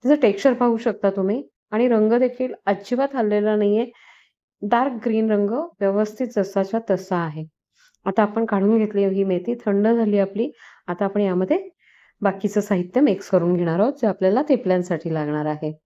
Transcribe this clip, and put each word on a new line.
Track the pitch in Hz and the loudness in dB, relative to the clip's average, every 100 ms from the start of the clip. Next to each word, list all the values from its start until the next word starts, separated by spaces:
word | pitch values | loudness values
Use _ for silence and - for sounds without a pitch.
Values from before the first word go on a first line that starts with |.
| 247 | 2
त्याचं | 294 | 4
टेक्स्चर | 240 196 277 | 4 4 0
पाहू | 247 240 226 | 2 0 0
शकता | 233 202 202 | -2 -2 -2
तुम्ही | 196 190 233 294 _ _ | 0 -2 -2 -6 _ _
आणि | 214 247 | 0 2
रंग | 226 214 240 | 4 4 2
देखील | 247 247 254 - - | 0 -2 -6 -4 -4
अजिबात | 196 - 247 277 277 | -4 -2 -2 -2 0
हललेला | 214 208 208 214 | 0 2 2 2
नाहीये. | 208 208 240 - - - _ _ _ _ | 2 0 -2 -8 -20 -20 _ _ _ _
डार्क | 208 233 269 240 233 | -2 0 0 -2 -2
ग्रीन | 220 220 | 0 2
रंग | 208 202 240 339 _ | 2 0 -2 -6 _
व्यवस्थित | 196 196 214 214 254 - | 0 0 -2 -2 -4 -2
जसाच्या | 190 196 190 226 226 | -2 -2 -2 -4 -2
तसा | 185 190 180 | -4 0 -4
आहे. | 165 151 160 _ _ _ _ _ - | -4 -8 -14 _ _ _ _ _ -4
आता | 190 | 0
आपण | 208 214 226 | 0 0 -2
काढून | 202 196 226 | 0 2 2
घेतली | 214 202 196 | 2 0 0
ही | 196 | 0
मेथी, | 196 180 180 240 - | 0 -2 -2 -6 0
थंड | 202 208 | 2 2
झाली | 233 220 202 | 2 2 2
आपली. | 190 202 262 - - - - | 0 -2 -6 -6 -20 -20 -10
आता | 175 196 | -4 -2
आपण | 202 | 0
यामध्ये | 202 180 185 349 392 _ _ _ _ _ | 0 0 0 -2 -2 _ _ _ _ _
बाकीचं | 202 190 202 208 | -2 -2 -2 -2
साहित्य | 202 190 180 247 | 0 -2 0 2
मिक्स | 285 190 - | 2 0 0
करून | 185 170 180 | 0 2 0
घेणार | 175 165 | 0 2
आहोत, | 226 - | 0 0
जे | 226 | -2
आपल्याला | 190 190 214 302 | 0 2 2 2
थेपल्यांसाठी | 262 185 185 180 165 165 | 0 2 0 0 -4 -2
लागणार | 160 147 151 151 | -4 -2 -2 -2
आहे. | 151 156 151 | -4 -6 -10